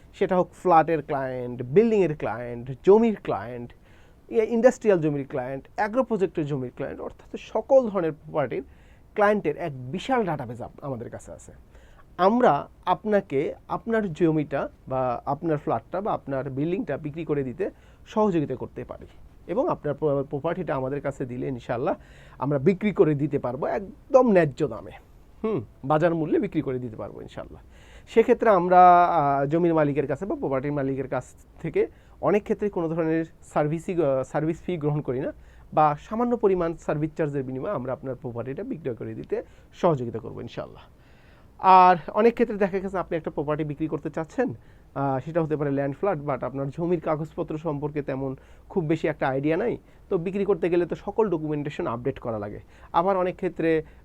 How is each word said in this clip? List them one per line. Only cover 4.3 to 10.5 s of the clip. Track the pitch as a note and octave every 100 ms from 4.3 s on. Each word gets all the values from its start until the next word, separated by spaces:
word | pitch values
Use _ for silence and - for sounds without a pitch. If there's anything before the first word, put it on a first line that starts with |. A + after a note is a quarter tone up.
| A3+ A3
ইন্ডাস্ট্রিয়াল | A#3 B3 - A3 F#3
জমির | D#3 C#3+ C3+
ক্লায়েন্ট, | C#3 B2 C3+ - -
অ্যাগ্রো | G#3+ A#3+
প্রজেক্টের | B3+ A3 F3+ F3+ D3
জমির | C#3+ B2 -
ক্লায়েন্ট, | C#3 -
অর্থাৎ | A#3+ - - A#3
সকল | - A3 A3 C4+ A#3
ধরনের | G3 D#3+
প্রপার্টির | D#3 D3+ D#3 B2+ D#3+ - - - - -
ক্লায়েন্টের | - G#3 G#3+ D#3+ D3+
এক | E3+ C3 B2+
বিশাল | F3+ - C4
ডাটাবেজ | F#3+ D3 A#2